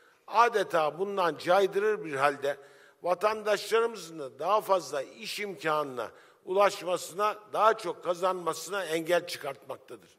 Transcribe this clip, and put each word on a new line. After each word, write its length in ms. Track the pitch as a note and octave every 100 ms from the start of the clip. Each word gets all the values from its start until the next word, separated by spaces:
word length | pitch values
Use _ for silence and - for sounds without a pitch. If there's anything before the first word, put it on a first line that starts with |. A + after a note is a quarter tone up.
| _ _ -
adeta 720 | G#3 A#3 G#3 F#3 E3+ D3+ C#3
bundan 400 | G3 G3 F3 C#3+
caydırır 680 | C#3 F#3+ F#3+ F3+ G#3+ G#3
bir 100 | D#3+
halde 420 | C#3 C#3+ C#3 C3+ C#3 - - - _
vatandaşlarımızın 1160 | E3 F3+ G#3 A3 G#3 G3+ - A3 A#3 A3 E3 E3
da 200 | C3 A#2+
daha 220 | E3 G#3+
fazla 420 | - F#3+ D#3+ C#3+
iş 380 | C3 - G#3+ -
imkanına 680 | G#3 F3+ D#3+ D3+ C#3+ B2 G#2 - - _
ulaşmasına, 920 | - F#3+ G3+ - E3 F3 - E3 G#3 G#3 -
daha 260 | D#3 G#3+ A3
çok 260 | F3 D3+
kazanmasına 800 | D#3 F3 F#3 F#3 D#3+ D#3 - G3
engel 420 | E3 D#3+ D#3+ F3 E3+
çıkartmaktadır. 840 | - D3 C3+ C3+ B2 - A#2 -